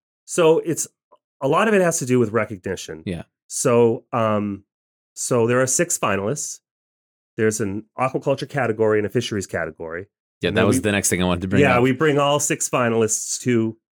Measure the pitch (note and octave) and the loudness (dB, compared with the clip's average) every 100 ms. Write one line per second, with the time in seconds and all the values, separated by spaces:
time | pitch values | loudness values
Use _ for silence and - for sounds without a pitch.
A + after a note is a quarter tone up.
0 | _ _ - - E3 D#3+ D3+ D3+ - _ | _ _ -8 2 4 4 0 -6 -6 _
1 | _ _ _ - C3+ D#3+ A3 G3+ F3 D#3+ | _ _ _ -6 -2 0 2 2 2 0
2 | B2+ B2+ A2+ A2 G#2 G#2 G2+ F2 - D#2 | 0 2 2 0 -4 -8 -8 -8 -10 -12
3 | D#2+ E2+ - _ - - C#3 A#2+ A#2 A#2 | -8 -10 -10 _ -14 -2 2 4 4 2
4 | - B2 A2 G#2+ G#2 G2 _ _ _ _ | -4 -2 0 0 -2 -8 _ _ _ _
5 | _ - - B2 A2+ B2 C3 - E3+ - | _ -10 -2 0 2 2 2 0 -2 -2
6 | - G2 G2+ D3 - - _ _ _ _ | -2 -2 -2 -6 -8 -12 _ _ _ _
7 | _ _ _ - A2 G#2+ G#2 G2+ - - | _ _ _ -2 -2 0 -4 -6 -10 -4
8 | C3 C#3+ C3+ C3+ C#3 C#3+ A#2 G#2+ A2 G#2+ | -4 -2 -2 -4 -4 -4 -2 0 2 2
9 | G#2 B2+ A#2 G#2 F#2+ F#2 D#2+ D#2 E2 E2+ | 0 -2 -2 -4 -6 -6 -6 -8 -10 -10
10 | G2 _ _ - F2 G2+ F#2+ A#2+ G#2+ G2+ | -12 _ _ -6 -2 2 2 2 0 0
11 | - F2+ F2+ F2 F#2+ A#2+ C#3 B2 B2+ B2+ | 0 0 2 0 0 2 4 4 2 2
12 | D#3 C#3+ C#3+ C#3+ - D#3+ - C#3+ A#2+ A2+ | 2 2 2 0 0 -4 -2 0 0 2
13 | A2 - - - B2+ A#2 A2+ A2+ _ _ | 0 -2 -6 -6 0 0 0 -4 _ _